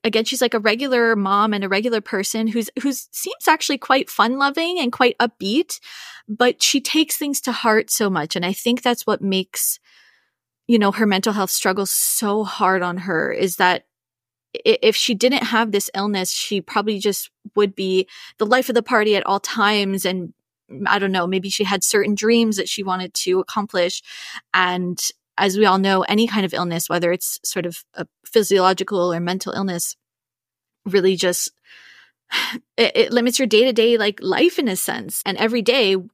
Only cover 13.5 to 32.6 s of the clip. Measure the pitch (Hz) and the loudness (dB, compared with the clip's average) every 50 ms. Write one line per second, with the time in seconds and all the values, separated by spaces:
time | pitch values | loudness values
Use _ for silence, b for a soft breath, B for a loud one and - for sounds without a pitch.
13.5 | - - 190 180 180 - _ _ _ _ _ _ _ _ _ _ _ _ _ _ | 2 2 4 4 4 2 _ _ _ _ _ _ _ _ _ _ _ _ _ _
14.5 | - - - 214 220 - - 220 208 - - - 233 196 226 254 277 262 233 208 | -10 -2 2 2 4 4 4 2 2 2 0 0 0 2 2 2 2 2 -2 0
15.5 | 226 220 233 220 202 202 - - - 190 196 208 202 190 185 - - - - - | 0 0 0 2 0 -2 -2 -2 -6 -4 -2 -2 -2 -2 -2 -4 -4 -6 -4 -4
16.5 | 214 196 180 - - 208 202 214 214 190 - 208 190 - - - _ _ - - | -4 -4 -4 -2 -2 -2 0 0 -2 0 0 -2 -2 -2 -6 -12 _ _ -16 -6
17.5 | - 208 208 196 196 - 190 190 185 185 190 B B B B B B - 185 - | 0 0 0 0 0 -4 -2 0 0 0 0 B B B B B B -4 0 2
18.5 | 247 262 254 - 226 240 226 - 262 214 208 214 208 196 - - 196 202 - - | 2 2 2 2 0 -2 0 2 0 2 2 2 2 0 2 0 -2 -2 -2 -4
19.5 | - 226 202 208 214 208 202 196 190 190 - 180 185 185 175 170 - _ _ _ | -2 0 2 2 2 2 0 0 -2 -2 -2 -2 -4 -4 -6 -10 -14 _ _ _
20.5 | _ _ _ - - 131 196 180 196 202 196 196 190 185 170 180 190 190 180 196 | _ _ _ -18 -12 -6 -2 0 0 0 0 0 0 0 0 0 -2 -2 -2 -4
21.5 | - - 208 190 202 185 - - - 208 208 208 208 196 214 220 233 233 233 220 | -4 -4 -2 -2 -2 -2 -2 0 0 0 0 0 -2 0 2 2 4 4 4 2
22.5 | 208 196 185 - - 208 196 196 185 185 185 175 - - - 185 185 190 180 - | 0 -2 -4 -6 -6 -8 -4 -6 -4 -4 -6 -6 -6 -6 -2 0 0 0 0 -2
23.5 | - 220 202 - - 180 175 180 - - B B B B B B B B B _ | -4 -6 -4 -2 0 0 0 0 -2 -6 B B B B B B B B B _
24.5 | - 185 180 180 180 180 180 175 175 - - - - _ _ _ - - 190 196 | 0 0 0 0 -2 -2 -4 -4 -4 -4 -6 -8 -8 _ _ _ -4 -2 0 0
25.5 | 185 208 214 196 185 190 190 196 190 190 - - 208 214 233 226 202 214 190 175 | 2 4 4 4 4 4 4 2 2 2 0 2 2 2 2 2 0 -2 -2 -2
26.5 | - 170 175 175 170 165 - - 170 175 175 170 180 185 - - - - - - | -2 -4 -4 -2 -4 -4 -4 -2 -2 0 0 0 -2 -2 -4 -8 -8 -8 -8 -8
27.5 | - 196 170 175 170 - - _ - 180 175 _ _ _ - - - 226 202 - | -6 -6 -6 -6 -8 -12 -18 _ -14 -14 -14 _ _ _ -10 0 2 2 2 4
28.5 | 202 190 180 190 190 - - - 208 185 175 180 170 170 175 175 185 190 - - | 4 4 4 4 2 2 -2 -4 -2 0 0 0 0 -2 -2 -4 -4 -4 -6 -6
29.5 | - 185 196 190 175 175 - - - _ _ _ _ _ _ _ _ _ _ _ | -4 -4 -4 -4 -4 -4 -6 -8 -8 _ _ _ _ _ _ _ _ _ _ _
30.5 | _ _ _ _ _ _ - 196 180 202 180 190 190 170 190 180 175 - - - | _ _ _ _ _ _ -8 0 0 2 4 2 2 2 0 -2 -2 -2 -4 -8
31.5 | _ b b b b b b b b b b b b _ _ - - - - - | _ b b b b b b b b b b b b _ _ -8 -6 -6 -4 -4
32.5 | - 240 | -8 -12